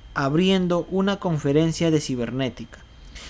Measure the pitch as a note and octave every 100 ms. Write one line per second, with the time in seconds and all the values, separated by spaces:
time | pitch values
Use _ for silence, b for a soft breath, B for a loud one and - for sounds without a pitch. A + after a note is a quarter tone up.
0 | - - C#3 D#3 F#3 F#3+ F3+ F3 D#3+ F#3
1 | G3 G3 F#3 D#3 C#3+ C#3+ E3 D#3 E3+ D#3
2 | D3 B2+ A2+ B2+ C3 - A2+ - - -
3 | B B B